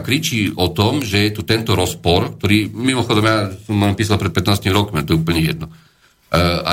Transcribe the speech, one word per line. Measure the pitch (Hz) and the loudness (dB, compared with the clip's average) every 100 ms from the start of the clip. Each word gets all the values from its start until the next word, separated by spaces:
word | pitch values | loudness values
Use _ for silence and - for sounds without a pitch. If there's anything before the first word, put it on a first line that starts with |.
| - | 0
kričí | 139 160 117 92 | -2 -2 -2 -2
o | - 90 | 0 -2
tom, | 92 107 143 | 2 0 0
že | 117 98 104 | 0 0 0
je | |
tu | 104 | -2
tento | 90 113 113 | -2 -2 0
rozpor, | 92 90 - 85 90 139 - | 0 0 -2 0 2 0 -2
ktorý, | 101 107 95 | 2 2 0
mimochodom, | 107 131 127 120 107 110 | -2 -2 0 0 2 2
ja | 110 101 95 - | 2 -2 -6 -2
som | 104 | 2
len | 101 98 | 2 2
písal | 104 104 | 0 0
pred | 98 | 0
pätnástimi | 92 90 98 101 | 0 0 0 2
rokmi, | 101 101 76 | 0 0 -2
to | 73 82 | 0 0
je | 80 | 0
úplne | 85 | 0
jedno. | 80 - 80 - _ _ _ _ _ | 0 -2 -10 -14 _ _ _ _ _
E, | 82 | 0
a | 87 87 82 | 2 0 0